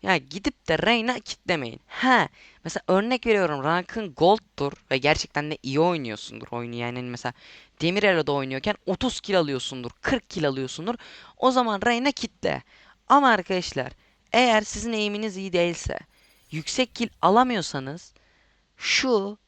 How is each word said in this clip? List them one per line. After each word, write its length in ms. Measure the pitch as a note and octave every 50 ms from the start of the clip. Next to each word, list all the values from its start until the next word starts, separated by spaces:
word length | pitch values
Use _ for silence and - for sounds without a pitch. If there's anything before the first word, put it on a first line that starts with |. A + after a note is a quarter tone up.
Ya 160 | - G3 F#3 E3
gidip 500 | C3 C3 C#3+ F3+ G3 D4 - _ _ -
de 100 | E3 D#3
Reyna 400 | - G3+ A#3 A#3 A3 A#3 B3+ A#3+
kitlemeyin. 600 | G#3+ - - _ _ - F3+ D#3+ C3 A#2 G#2+ - _ _
He, 420 | - - - B3+ B3+ A#3 F3 - _ - - - - _ _
mesela 200 | E3 - - - -
örnek 400 | F3+ F#3+ G3+ A#3 B3+ B3 - A#3
veriyorum 360 | A3 G3+ F#3+ E3+ D3+ C#3 C3
rankın 500 | D3 E3 F3 F3+ _ - A3+ A3 F#3+ C3
gold'tur 600 | - D#3 F3 G3+ A3 - _ _ - C#3+ C#3+ C3 - _ _
ve 60 | C3+ C3+
gerçekten 540 | B2+ C#3+ D#3 - - - _ D3 D3 D3+
de 60 | D#3 - _
iyi 160 | B2+ C3+ C#3+
oynuyorsundur 680 | D#3+ F3 F3+ E3 C3+ A#2+ G#2+ G#2 - - A2+ A2 G#2+ A#2
oyunu. 240 | - A#2+ A#2+ A#2+ A#2+
Yani 220 | A#2+ A#2+ A#2+ A#2+ B2
hani 120 | B2 B2
mesela 240 | A#2+ A#2+ - B2 B2+ _ - - - - - _ _ _
demir 220 | - E3 F3+ G3+ G#3
elo'da 280 | G3+ F#3 E3 D3+ -
oynuyorken 440 | C#3+ C#3+ C3+ C3 C3+ C3+ - G#3 G#3 - _
otuz 360 | - F#3+ - - B3+ - -
kill 180 | - - G3+ F#3
alıyorsundur, 520 | E3 D3 C#3 B2+ - - - C3 B2 A#2+ - _
kırk 280 | _ - C4+ A#3+ - _
kill 180 | - F#3 D#3 C#3+
alıyorsundur. 480 | C3+ C3 C3+ B2+ - - D#3+ G3+ A#3+ A#3 - - - - - - - _
O 140 | - B3+
zaman 300 | B3+ B3 B3 A3+ G#3+ G3 G3
Reyna 260 | A#3+ A#3+ A#3 B3 C#4+
kitle. 520 | B3+ - - A3 _ _ - - D2 C2+ - _ _ - - - - _ _ _
Ama 220 | A#3+ C#4+ C#4+ B3+
arkadaşlar 640 | A3+ G3+ F3 - F#3+ F3+ E3+ - - C#3+ B2+ B2+ - _ _ _ _ _ _ _ -
eğer 280 | A3+ B3+ B3 A3+ G#3+
sizin 320 | G#3+ - - G#3 G3+ A#3 A#3
aim'iniz 440 | G#3+ G#3+ G#3 G#3 G#3 G#3+ A3 F#3+ F#3
iyi 160 | F#3+ F#3+ F3
değilse, 460 | F3 E3+ F3 E3+ - - - - - - _ _ _ _ _ _ _ _ _
yüksek 440 | - D#3 D3+ - - - B3+ A#3+ _
kill 140 | - A#3 - _ _
alamıyorsanız 920 | - E3+ G3 A3+ B3+ B3+ B3 G#3 D#3 - - C#3+ C3 C3+ D3 F3 - - _ _ _ _ _ _ _ _ _ _ _ _ _ _
şu 600 | - - - - - C4 B3 G#3 G3 G3+ G#3 - _